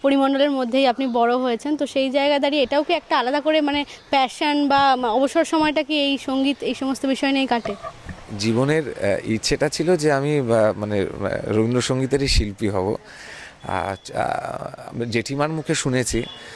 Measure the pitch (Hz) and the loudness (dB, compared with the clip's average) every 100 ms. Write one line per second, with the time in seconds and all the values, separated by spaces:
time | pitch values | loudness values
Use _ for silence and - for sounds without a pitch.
0 | 277 277 269 277 285 269 254 262 269 233 | 4 4 4 4 2 2 0 2 2 2
1 | 269 233 233 247 247 226 285 302 285 277 | 0 2 2 2 0 -2 -2 -2 -2 0
2 | 269 269 285 285 285 294 247 285 302 330 | 0 2 2 2 2 0 2 0 2 -2
3 | - 302 240 294 294 311 294 285 - - | 0 0 2 0 2 2 2 -2 -4 -10
4 | - 277 262 - 302 294 285 277 277 254 | -2 2 2 0 0 2 4 4 4 4
5 | 247 226 269 339 320 330 311 294 294 302 | 2 2 2 2 2 2 2 0 0 0
6 | 277 277 - 262 269 277 - 254 269 262 | 0 -2 -2 0 0 0 -4 -4 -4 -2
7 | 269 262 277 269 269 233 220 202 - - | -2 0 0 0 0 0 -2 -8 -12 -14
8 | - - - 107 110 113 135 156 131 - | -16 -16 -12 -4 0 2 2 2 -2 -2
9 | 98 95 110 110 - 139 151 - 165 180 | -2 0 -2 -2 0 0 0 0 0 2
10 | 151 139 143 147 120 113 107 101 104 104 | 2 2 0 0 2 4 4 2 -2 0
11 | 95 - 98 - - 107 113 123 - 131 | -2 -2 -4 -4 0 0 2 0 0 -2
12 | 131 139 139 - 107 98 107 98 95 - | 0 0 2 2 2 -2 -2 0 -2 -4
13 | - - - - - - - 92 90 95 | -10 -20 -18 -18 -20 -14 -6 -4 -4 -8
14 | - - - - - - - - - 120 | -8 -4 -2 -2 -6 -8 -10 -12 -12 -8
15 | 117 113 110 139 147 160 147 156 139 127 | -2 -2 -2 -2 -2 -2 -2 -2 0 0
16 | 123 113 - - - | 0 -2 -4 -12 -18